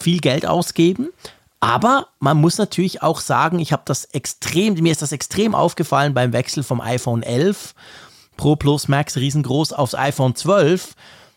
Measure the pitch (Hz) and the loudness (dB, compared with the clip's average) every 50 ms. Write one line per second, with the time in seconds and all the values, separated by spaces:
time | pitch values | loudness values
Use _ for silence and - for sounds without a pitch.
0 | - 170 175 175 151 143 123 - - 170 160 175 170 - - - 170 180 190 240 | 0 0 0 2 2 0 0 0 0 0 0 0 0 -2 2 2 4 4 4 0
1 | 269 339 - _ - - - _ _ _ _ - - 117 117 131 180 240 269 277 | -4 -8 -8 _ -20 -20 -20 _ _ _ _ -4 0 0 2 2 4 4 2 2
2 | - _ _ - 139 139 160 151 151 170 - - 208 - - - 185 180 - - | 0 _ _ -2 0 2 4 6 4 4 4 2 -2 -2 0 0 -2 -2 -2 -2
3 | - 156 160 - - - 131 120 147 160 175 170 156 - 143 - - - 139 - | -2 -2 -2 -2 -2 0 0 2 2 2 0 -2 -2 -2 -2 -4 -2 -4 -6 -6
4 | - _ - 139 - - - - - - - 170 208 220 196 160 165 165 151 - | -6 _ -8 -6 -6 -6 -10 -8 -8 -2 0 0 2 2 2 2 2 2 2 0
5 | 156 143 156 135 - - - 180 214 220 202 139 151 170 - - 165 - 143 139 | -4 -6 -6 -8 -8 -6 -2 0 0 0 2 2 0 0 0 -2 -4 0 0 0
6 | 143 147 135 131 127 123 117 123 131 - - 151 123 - 131 117 - 113 123 123 | 0 2 0 0 0 0 0 -2 -2 -2 -4 -6 -4 -4 -4 -4 -2 -4 -4 -4
7 | - 127 117 117 - - 120 127 165 196 202 - - - - _ - - - - | -2 -2 -4 -2 -2 -2 -2 0 2 0 0 -2 -8 -18 -20 _ -20 -20 -20 -20
8 | - - - - _ _ _ - - 143 151 151 - 143 147 143 - - 139 143 | -20 -20 -20 -20 _ _ _ -2 0 0 2 2 2 0 0 0 0 0 0 0
9 | 147 - - 131 127 139 135 151 139 - 135 147 160 151 - - 135 117 - 135 | 0 -2 -4 -4 -2 0 0 0 0 0 0 0 0 -2 0 -2 -2 -2 -2 -2
10 | 135 143 - - 131 127 117 - - 156 196 202 156 147 180 185 - - - _ | -2 -2 0 0 0 0 0 -2 0 2 4 4 4 4 2 0 -2 -8 -18 _
11 | - - - - - _ _ | -20 -20 -20 -20 -20 _ _